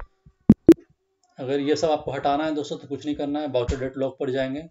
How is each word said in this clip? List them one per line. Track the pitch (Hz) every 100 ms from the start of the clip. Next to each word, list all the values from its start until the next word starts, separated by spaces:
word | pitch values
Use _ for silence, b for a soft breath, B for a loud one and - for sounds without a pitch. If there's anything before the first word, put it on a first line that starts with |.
| - _ - _ - - - - _ _ _ _ _ -
अगर | 127 143
ये | 139 147
सब | 165
आपको | 151 -
हटाना | 139 143 143
है | 156 151
दोस्तों, | 151 160
तो | 131
कुछ | 139 147
नहीं | 143
करना | 143 147
है, | 147
voucher | 123 120 135
date | 131 135
lock | 131 -
पर | 139
जाएंगे, | 135 131 139 165